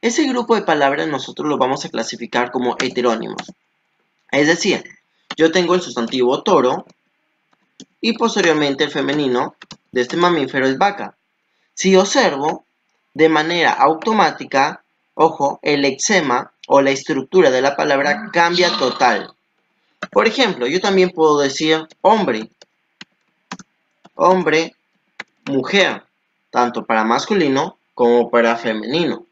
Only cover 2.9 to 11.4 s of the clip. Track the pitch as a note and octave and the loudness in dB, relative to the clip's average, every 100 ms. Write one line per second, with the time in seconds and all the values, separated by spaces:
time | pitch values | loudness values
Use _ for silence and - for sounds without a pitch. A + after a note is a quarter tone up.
2.9 | B2 A#2+ A2 A2+ G#2+ - - _ _ _ | 0 -2 -2 -6 -12 -14 -20 _ _ _
3.9 | _ _ _ _ C#3 D3 E3+ G#3 B2+ - | _ _ _ _ 0 2 2 0 -4 -6
4.9 | - _ _ _ - D#3+ F3+ E3+ F#3 F3 | -20 _ _ _ 0 2 2 2 0 -2
5.9 | B2 A#2 C3 B2 C#3 - F3 B2+ D#3+ - | -6 -6 -2 0 0 2 2 2 -2 -10
6.9 | _ _ _ _ _ _ _ _ _ - | _ _ _ _ _ _ _ _ _ -20
7.9 | _ A3+ A3+ A3+ A3 F3 D3+ C#3+ C3+ D3 | _ -4 0 0 2 2 2 0 0 -2
8.9 | D3 C#3 D3 C#3 B2 D#3+ _ - - _ | -2 -4 -2 0 -2 -4 _ -20 -20 _
9.9 | B2+ B2 D#3+ F3+ E3+ C3 C#3 C3 C3+ G3 | -4 -2 0 2 2 -2 -2 -2 0 -2
10.9 | G3+ G2+ _ _ _ | -2 -14 _ _ _